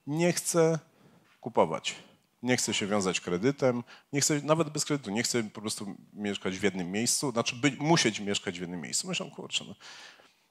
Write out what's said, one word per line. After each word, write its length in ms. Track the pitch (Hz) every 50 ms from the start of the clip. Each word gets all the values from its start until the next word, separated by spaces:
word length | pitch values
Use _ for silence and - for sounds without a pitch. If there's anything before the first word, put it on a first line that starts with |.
| _
nie 260 | 139 147 160 170 175 165
chce 460 | - - - - 170 160 160 165 151 - _ _ _ - - - _ _ _ _ _
kupować. 540 | - 117 113 120 98 78 - - - - - - - - _ _ _ _ _ _ -
Nie 140 | 123 123
chce 160 | 117 - 117 104
się 140 | - 110
wiązać 320 | 95 104 104 95 92 87 -
kredytem, 640 | - - 90 90 104 135 143 - 143 127 120 120 117 - - - _ _ -
nie 80 | 143
chce 200 | 135 - 156 143
nawet 280 | 131 147 156 160 156 151
bez 160 | 151 147 -
kredytu, 260 | - 151 139 - -
nie 120 | 202 117 120
chce 200 | - - 120 113
po 180 | 104 - 110
prostu 340 | 104 107 - - 107 98 - - - - -
mieszkać 440 | 98 104 104 98 - - 98 95
w 60 | 90 104
jednym 280 | 98 90 95 87 87
miejscu, 400 | 98 107 120 113 - - 151 135
znaczy 240 | 110 117 117 - 131
by, 160 | 120 120 143 127 -
musieć 400 | 143 156 170 - - 117 101 107
mieszkać 380 | 104 101 101 - - 104 85
w 40 | 87
jednym 200 | 92 85 90 87
miejscu. 260 | 71 64 - - -
Myślą: 220 | 185 175 - 180 156
„Kurczę, 360 | - - - - - - -
no, 80 | - - - - - - - - - - - - _ _ _ _ _